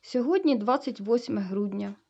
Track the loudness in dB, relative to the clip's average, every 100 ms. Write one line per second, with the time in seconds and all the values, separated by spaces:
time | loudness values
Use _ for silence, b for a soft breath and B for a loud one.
0 | -2 0 2 4 4 2 2 0 0 -6
1 | 0 0 0 -4 -2 -2 -2 -4 -6 -10